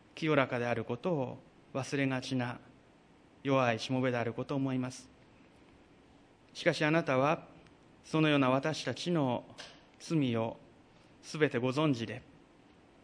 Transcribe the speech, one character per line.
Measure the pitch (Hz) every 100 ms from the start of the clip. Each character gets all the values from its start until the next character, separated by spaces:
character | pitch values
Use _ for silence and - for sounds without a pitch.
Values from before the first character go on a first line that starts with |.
| -
清 | - 156
ら | 143 127
か | 123
で | 120
あ |
る | 117
こ | 110 120
と | 185
を | 156 120 113 - - -
忘 | 135 127 147
れ | 135
が | 127
ち | 127 131
な | 123 120 - - - - - - - -
弱 | 139 135 123
い | 110
し | -
も | 127
べ | 127
で | 120
あ |
る | 117
こ | 113
と | 127
を | 139
思 | 135
い | 127
ま | 127
す。 | - - - - - - - - - - - - - - _ -
し | -
か | 170
し、 | 147
あ | 151
な | 165
た | 151 131
は | 143 165 - - - - - -
そ | - 160
の | 156
よ | 143
う |
な | 131
私 | 135 156 147
た | 135
ち | 120 175
の | 165 131 117 - - - - - -
罪 | - 160 131 113
を | 113 - - - - - - -
す | - 160
べ | 147
て | 120
ご | 127
存 | 131 156
知 | 117 110
で、 | 113 - - - - - - - -